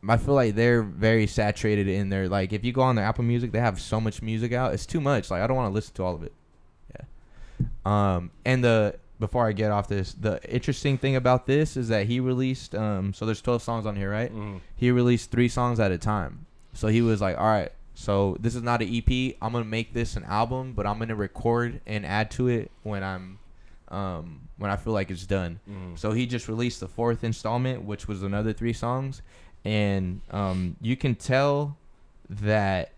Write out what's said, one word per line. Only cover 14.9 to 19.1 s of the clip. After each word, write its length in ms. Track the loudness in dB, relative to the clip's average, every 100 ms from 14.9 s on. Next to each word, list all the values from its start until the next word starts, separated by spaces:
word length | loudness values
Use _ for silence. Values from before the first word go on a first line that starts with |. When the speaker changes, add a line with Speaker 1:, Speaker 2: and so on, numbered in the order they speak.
Speaker 1:
released 400 | 6 6 4 2
three 160 | 2 2
songs 320 | 4 0 2
at 120 | 2
a 60 | 2
time. 480 | 0 0 -2 -8 -18 -20 -18
So 140 | -4 2
he 120 | 4
was 200 | 4 4
like, 160 | 0 2
"All 60 | 2
right, 240 | 2 0 -8 -18
so 420 | -12 0 2 2 2
this 140 | -2 -2
is 60 |
not 200 | 0 0
an 80 | 0
E 100 | 2
P. 380 | 2